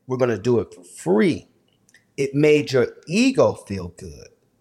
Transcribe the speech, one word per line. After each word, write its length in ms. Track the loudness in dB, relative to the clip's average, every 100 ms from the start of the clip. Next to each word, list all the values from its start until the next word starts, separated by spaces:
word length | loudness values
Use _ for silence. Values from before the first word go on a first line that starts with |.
| -8
"We're 120 | -2
gonna 200 | 0 0
do 220 | 0 0
it 140 | -2
for 100 | -10
free," 640 | -20 -10 -2 0 2 -2 -8 _ _ _ _ _ _ -8
it 180 | -4 2
made 380 | 4 4 2
your 220 | 0 0 -4 -6
ego 460 | 0 2 2 2
feel 360 | 0 -8 -10 -10
good. 380 | -16 -20 -20 -20 _ _ _